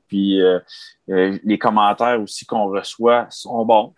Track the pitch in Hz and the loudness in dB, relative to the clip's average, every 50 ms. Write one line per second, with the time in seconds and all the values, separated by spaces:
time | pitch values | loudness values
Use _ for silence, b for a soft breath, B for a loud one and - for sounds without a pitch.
0 | _ - 101 98 98 98 95 95 92 92 90 90 - B B B B B B B | _ -6 -4 -2 0 0 2 4 4 4 2 2 -4 B B B B B B B
1 | - - 95 92 95 98 98 - - 107 104 101 - 117 107 107 104 104 104 - | -8 -2 0 0 0 0 -2 -4 -2 -2 -2 0 0 0 2 2 2 2 0 0
2 | 120 123 123 113 104 98 - - - - 117 113 104 98 98 98 92 - - - | 0 0 0 -2 -4 -8 -12 -16 -12 -8 -4 -4 -4 -4 -4 -6 -8 -8 -8 0
3 | 113 117 120 120 110 - - - - 101 123 113 110 113 113 107 - - _ | 2 2 2 2 0 -4 -12 -18 -14 -8 -6 -4 0 2 2 2 2 0 _